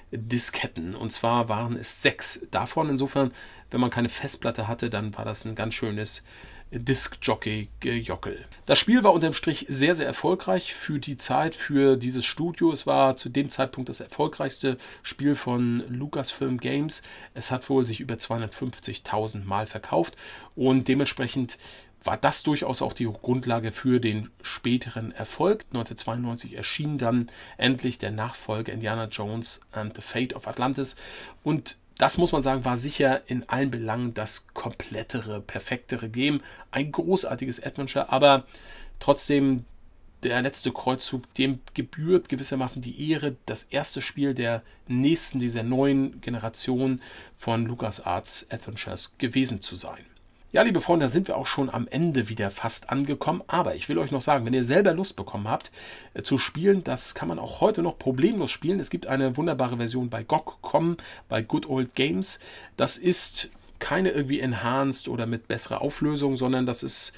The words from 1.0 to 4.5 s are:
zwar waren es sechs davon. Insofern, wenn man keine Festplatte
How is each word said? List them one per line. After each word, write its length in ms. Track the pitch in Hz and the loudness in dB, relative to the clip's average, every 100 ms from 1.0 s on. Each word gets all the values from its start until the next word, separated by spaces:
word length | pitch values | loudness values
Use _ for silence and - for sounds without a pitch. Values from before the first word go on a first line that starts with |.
| 113 | -4
zwar 380 | - 117 120 113 | 0 2 2 2
waren 260 | 107 117 117 | 0 -2 -4
es 260 | 117 - | -2 2
sechs 460 | 143 - - - - | 2 2 0 -2 -2
davon. 380 | - 123 - 151 | -2 -2 0 2
Insofern, 460 | 135 139 143 131 - - - - | 2 2 2 2 0 -16 -20 -4
wenn 100 | 123 | 2
man 80 | 120 | 2
keine 180 | 123 120 | 2 0
Festplatte 640 | - 139 - 120 | -2 -6 -4 -4